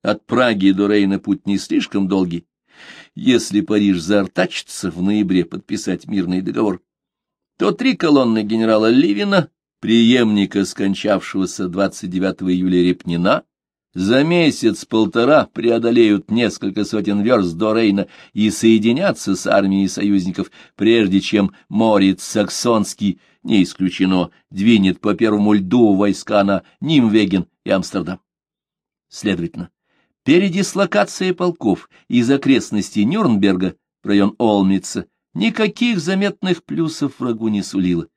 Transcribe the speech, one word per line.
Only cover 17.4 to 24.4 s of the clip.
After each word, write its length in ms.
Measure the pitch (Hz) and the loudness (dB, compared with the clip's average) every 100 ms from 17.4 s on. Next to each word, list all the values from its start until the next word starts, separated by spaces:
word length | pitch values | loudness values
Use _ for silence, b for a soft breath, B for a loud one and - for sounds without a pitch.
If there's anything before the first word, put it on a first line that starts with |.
| 90 82 | 0 -2
до 180 | 107 | -2
Рейна 340 | 110 113 98 95 B B | 2 2 0 -4 B B
и 160 | 104 107 | -2 -2
соединятся 840 | 104 113 110 110 127 190 - - 92 | 2 2 4 2 0 -2 -4 -4 -4
с 100 | - | 0
армией 420 | 101 98 98 95 | 0 2 0 -2
союзников, 640 | 95 101 98 90 90 95 B B - | -2 0 0 -2 -6 -10 B B -2
прежде 460 | 104 117 101 95 | 2 4 4 0
чем 320 | - 107 98 b b | 0 0 -2 b b
Мориц 540 | 104 113 104 95 92 | 0 2 4 2 0
Саксонский, 1000 | - 107 98 - - 110 101 - 101 - b b | -4 -4 -4 -4 0 0 -2 -4 -4 -4 b b
не 200 | - 107 | 0 2
исключено, 680 | 87 - 92 - 95 92 85 b | 0 -2 -4 0 0 0 -2 b